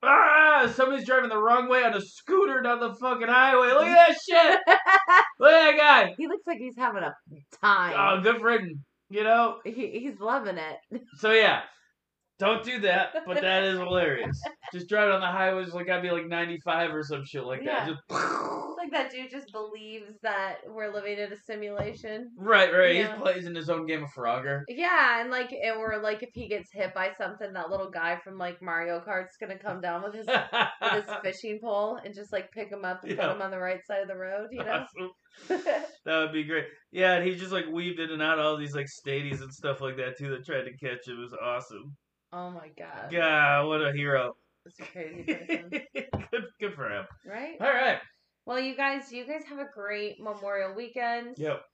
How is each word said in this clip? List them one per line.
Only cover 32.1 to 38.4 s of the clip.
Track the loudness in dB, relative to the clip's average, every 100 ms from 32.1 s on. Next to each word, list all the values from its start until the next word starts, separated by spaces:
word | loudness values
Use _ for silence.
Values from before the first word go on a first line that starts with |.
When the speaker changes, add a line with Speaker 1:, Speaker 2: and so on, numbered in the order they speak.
Speaker 2:
just, | -16 -8
like, | -8 -8
pick | -14 -12
him | -10
up | -8 -10
and | -8 -4
put | -4
Speaker 1:
Yeah. |
Speaker 2:
him | -4
on | -6
the | -6
right | -6 -8
side | -6 -8
of | -6
the | -10
road, | -8 -10 -10
you | -12
know? | -6 -6 -6
Speaker 1:
Awesome. | -12 -14 -14 _ _ -6
Speaker 2:
<laughs> | -4 -2 -4 -4 -14
Speaker 1:
That | -4 -2
would | -2
be | -4
great. | -4 -6 -6 -14 _
Yeah, | 0 2
and | 2 0
he |
just, | -4 -6
like, | -6 -6
weaved | -6 -6 -6
in | -8
and | -4
out | -2
all | 0